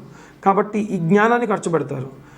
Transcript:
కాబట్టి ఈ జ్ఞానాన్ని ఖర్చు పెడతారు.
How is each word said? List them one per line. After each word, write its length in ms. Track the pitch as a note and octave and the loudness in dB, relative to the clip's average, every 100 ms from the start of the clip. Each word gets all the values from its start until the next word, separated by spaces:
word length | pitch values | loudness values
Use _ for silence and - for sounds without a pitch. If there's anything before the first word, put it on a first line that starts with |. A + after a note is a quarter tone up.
| - - - - G3 | -18 -20 -20 -4 0
కాబట్టి 340 | F#3+ G#3 G#3+ | 2 0 -4
ఈ 180 | G#3+ F#3 | -4 -4
జ్ఞానాన్ని 500 | E3 G3+ A3+ A#3+ A3+ | 2 4 4 2 0
ఖర్చు 240 | A3 F#3 | -2 -2
పెడతారు. 380 | D#3+ C3+ C#3 C3 - - | -2 -2 -8 -10 -14 -20